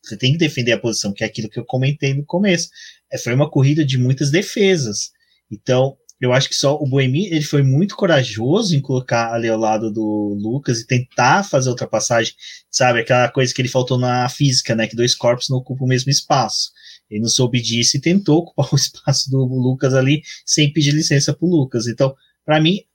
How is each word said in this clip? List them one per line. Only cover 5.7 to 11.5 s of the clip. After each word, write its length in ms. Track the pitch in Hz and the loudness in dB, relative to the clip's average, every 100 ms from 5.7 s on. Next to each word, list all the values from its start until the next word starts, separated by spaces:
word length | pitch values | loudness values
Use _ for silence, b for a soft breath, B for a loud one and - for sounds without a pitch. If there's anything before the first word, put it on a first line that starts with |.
| 127 135 - _ _ | 2 2 -4 _ _
eu 120 | 127 | 2
acho 160 | 127 135 | 2 0
que 60 | |
só 220 | - 139 151 | 0 0 0
o 100 | 139 | 0
Buemi, 400 | 135 131 139 202 | 2 2 0 -2
ele 160 | 160 | -2
foi 200 | 147 147 | 0 2
muito 340 | 135 135 196 - | 2 2 0 0
corajoso 760 | 196 147 120 107 120 190 214 | 2 2 0 -4 0 0 2
em 60 | 147 | 0
colocar 520 | 131 127 127 117 117 | 0 -4 0 -2 -2
ali 160 | 117 113 | -2 0
ao 100 | 110 | 0
lado 320 | 110 107 113 | 0 0 -2
do 460 | 110 107 107 104 101 | -4 -2 -2 -2 -4
Lucas 400 | 107 131 139 117 | -4 -4 -2 -4
e 60 | - | 0
tentar 560 | 123 123 - 123 175 | -2 -2 0 4 2
fazer 260 | 196 | 2